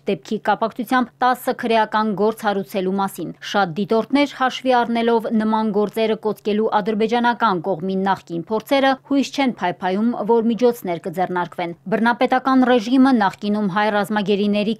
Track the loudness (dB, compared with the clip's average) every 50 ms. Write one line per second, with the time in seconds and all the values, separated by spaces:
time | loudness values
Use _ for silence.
0 | -4 -4 -4 -4 -4 -6 -6 -4 0 -2 0 0 -2 -4 -4 -6 -4 0 0 0
1 | 0 -2 -2 _ 0 0 0 0 -2 -6 -4 -4 -2 0 2 2 2 2 0 0
2 | 0 0 0 0 0 0 0 -2 -2 -2 -2 -2 -4 -4 -4 -4 -2 -2 0 -2
3 | -2 -4 -4 -8 -10 -10 -10 -12 -12 -4 0 0 0 0 -2 -4 -2 0 0 0
4 | 0 0 0 0 0 0 0 -2 -2 -2 -2 -2 0 2 2 2 2 0 0 0
5 | 2 2 2 2 0 0 0 0 0 2 0 0 0 0 0 0 -2 0 0 -2
6 | 0 0 0 -2 -2 -6 -6 -4 -4 -2 0 0 0 0 0 0 0 0 -2 -2
7 | 0 0 0 2 2 0 0 2 0 0 0 0 -2 -4 -4 -2 -2 -2 -2 0
8 | 0 0 0 -2 -4 -8 -8 -8 -6 -4 -4 -4 -2 0 0 2 2 2 0 0
9 | _ -2 0 0 0 0 -2 -2 -2 -2 -2 -2 -4 -4 -4 -2 -2 -2 0 0
10 | 0 0 0 -2 0 2 2 2 2 0 0 2 2 2 2 0 -4 -6 -6 -6
11 | -6 -6 -4 -2 -2 -2 -2 -4 -4 -4 -6 -8 -8 -8 -8 -10 _ -4 -2 0
12 | 2 0 2 2 2 2 2 0 2 2 4 4 4 4 4 2 2 2 4 4
13 | 6 6 4 4 2 0 -2 -2 -4 -2 -2 0 0 0 0 0 0 2 2 0
14 | 0 0 -2 -2 0 0 0 0 2 0 0 0 0 -2 -2